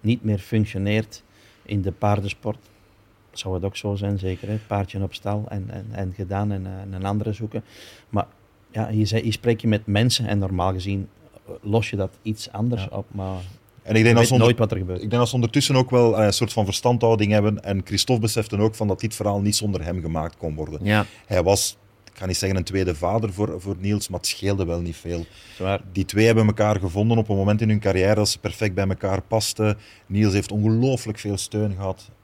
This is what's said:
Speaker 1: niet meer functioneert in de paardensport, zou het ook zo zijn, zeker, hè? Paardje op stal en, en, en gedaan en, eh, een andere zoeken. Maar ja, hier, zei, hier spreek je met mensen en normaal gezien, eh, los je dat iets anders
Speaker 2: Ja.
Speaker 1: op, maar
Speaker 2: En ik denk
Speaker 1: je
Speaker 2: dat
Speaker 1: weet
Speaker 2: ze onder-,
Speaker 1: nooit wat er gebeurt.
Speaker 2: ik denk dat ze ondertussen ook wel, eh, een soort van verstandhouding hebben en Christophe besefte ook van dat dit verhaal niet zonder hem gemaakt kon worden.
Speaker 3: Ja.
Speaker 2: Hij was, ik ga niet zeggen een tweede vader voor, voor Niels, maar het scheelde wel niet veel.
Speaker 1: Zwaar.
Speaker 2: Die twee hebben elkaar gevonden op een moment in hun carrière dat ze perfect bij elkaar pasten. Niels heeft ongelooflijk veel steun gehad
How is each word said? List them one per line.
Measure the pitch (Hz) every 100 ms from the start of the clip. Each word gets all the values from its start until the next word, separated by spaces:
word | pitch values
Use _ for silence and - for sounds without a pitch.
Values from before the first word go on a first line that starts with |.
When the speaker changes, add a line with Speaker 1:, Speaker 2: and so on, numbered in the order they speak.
Speaker 1:
niet | 107 120
meer | 110 104
functioneert | - 113 107 95 101 107 110 - _ _ _ _
in | - 101
de | 95
paardensport, | 85 104 104 101 - - 107 _ _ _ _ _ _ _
zou | - 98
het | 92
ook | 95 -
zo | 104
zijn, | 101 101 101
zeker, | 95 90 101
hè? | 110 107
Paardje | 101 98 98
op | 98
stal | - 101 104 107
en, | 101 92
en, | - 107
en | 110 95 90
gedaan | 92 98 104
en, | 98 92
eh, | 95 98 92
een |
andere | 95 104 107
zoeken. | 107 107 113 - - - - _
Maar | 104 - _ _ _ _
ja, | 110 113
hier, | 110 107
zei, | 110
hier | 113
spreek | 104 120 113
je | 117
met | 104 107
mensen | 101 123 - 117
en | 104
normaal | 98 92 90
gezien, | 92 92 98 98 _ - - -
eh, | -
los | 107 107 107
je | 101
dat | 92 -
iets | 110 107 -
anders | 101 117 117 95
Speaker 2:
Ja. | 101
Speaker 1:
op, | 101
maar | 98 95 95 92 - _ -
Speaker 2:
En | - 110
ik |
denk | 113
Speaker 1:
je |
Speaker 2:
dat |
Speaker 1:
weet | 117 117
Speaker 2:
ze |
onder-, | 127 117
Speaker 1:
nooit | 120
wat | 110
er | 92
gebeurt. | 92 90
Speaker 2:
ik | 104
denk | 120
dat | 120
ze |
ondertussen | 127 113 147 139 131
ook | 127
wel, | 127 120 104
eh, |
een | 107
soort | - 110
van | -
verstandhouding | 98 - 123 123 113 113 104
hebben | 107 104 104
en | - 98
Christophe | 90 101 - 123
besefte | 110 117 107 104
ook | 110
van | 107 107
dat | 92
dit | 113
verhaal | - 104 101
niet | 101 101
zonder | 104 95
hem | 85 92
gemaakt | 80 80 82 -
kon | 82
worden. | 78 78 78
Speaker 3:
Ja. | 98 107 101 - _
Speaker 2:
Hij | 92
was, | 85 101 - - _ _
ik | - -
ga | 92
niet | 90
zeggen | 95 95
een |
tweede | 82 95 92
vader | 80 87 107 107
voor, | 92 104 82
voor | 95 90
Niels, | 95 104 -
maar | 90
het | -
scheelde | - 98 98
wel | 87 87
niet | 87 82
veel. | 85 85 85 - -
Speaker 1:
Zwaar. | - 92 98 -
Speaker 2:
Die | 92
twee | 95 101 113
hebben | 113 107
elkaar | 104 107 104
gevonden | 90 90 110 117
op | 107
een | 101
moment | 98 104
in | 110
hun | 104
carrière | 101 92 95
dat | 107 107
ze | -
perfect | 107 - 107
bij | 92 95
elkaar | 95 98 95
pasten. | - 110 107 - 107 104 - - _
Niels | 98 107
heeft | 98 92
ongelooflijk | 104 107 110 127 127 107 104
veel | 104 98
steun | - 107 107
gehad | 95 98 92 - -